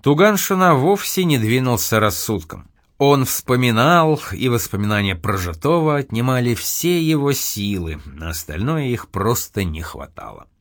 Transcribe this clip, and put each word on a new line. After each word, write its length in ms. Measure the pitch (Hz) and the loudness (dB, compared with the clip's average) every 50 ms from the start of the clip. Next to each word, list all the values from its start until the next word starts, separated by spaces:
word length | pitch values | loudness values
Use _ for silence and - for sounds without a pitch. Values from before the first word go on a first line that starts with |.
Туган 360 | - 139 147 151 190 214 208 190 | 4 2 4 6 6 4 4 2
Шона 380 | - - 196 185 185 180 160 | 0 -2 0 2 4 4 4
вовсе 500 | 131 131 170 202 196 - - - - 185 | 4 4 2 2 0 -2 -4 -2 0 2
не 120 | 170 151 127 | 2 2 2
двинулся 640 | 110 107 117 127 131 127 120 104 - - - 110 | 2 2 2 2 2 0 0 0 0 0 0 2
рассудком. 720 | 104 107 95 - - - 110 92 80 - - - - _ _ _ _ _ _ _ 139 | 2 2 0 -2 -4 -4 -4 -4 -4 -10 -14 -16 -16 _ _ _ _ _ _ _ 4
Он 220 | 143 143 139 131 | 4 4 4 2
вспоминал, 960 | - - - - - 127 123 127 123 113 113 120 151 175 175 160 156 151 147 - - | 0 -2 -6 -2 0 0 2 2 2 2 4 4 4 4 4 4 4 2 0 -4 -10
и 160 | 98 82 120 127 | -8 -2 -2 0
воспоминания 680 | 120 117 - - - 98 104 104 107 104 101 98 95 | 0 0 -2 -4 -4 -4 -2 0 0 0 0 0 -2
прожитого 800 | 85 - - 101 95 90 90 85 82 - 143 170 170 160 156 147 | -2 -4 -4 -4 -2 -4 -6 -8 -4 0 0 2 2 2 2 0
отнимали 580 | 143 135 - - 113 120 131 131 127 123 123 117 | 0 -2 -4 -4 -2 0 0 0 0 0 0 -2
все 480 | - - - - - - 170 180 170 | -2 -4 -6 -6 -2 0 0 0 2
его 300 | 165 156 160 151 139 143 | 2 2 2 2 2 0
силы, 680 | 143 139 - - - 107 101 101 101 95 87 82 78 73 - | 0 -2 -4 -6 -6 -4 -4 -2 -2 -2 -4 -6 -8 -10 -12
на 240 | 69 67 76 80 82 | -16 -14 -10 -8 -8
остальное 600 | 82 80 - - 73 82 104 135 160 160 143 127 | -8 -8 -10 -10 -6 -6 -4 -2 -2 -2 -2 -2
их 200 | 120 110 - - | -4 -6 -6 -8
просто 540 | - 95 98 110 123 123 - - _ 107 95 | -6 -4 0 0 0 -2 -4 -6 _ -4 -4
не 180 | 87 78 80 | -4 -4 -8
хватало. 640 | 85 - - - 69 69 _ - - 55 50 50 50 _ _ _ | -10 -10 -12 -14 -16 -16 _ -18 -18 -16 -18 -20 -20 _ _ _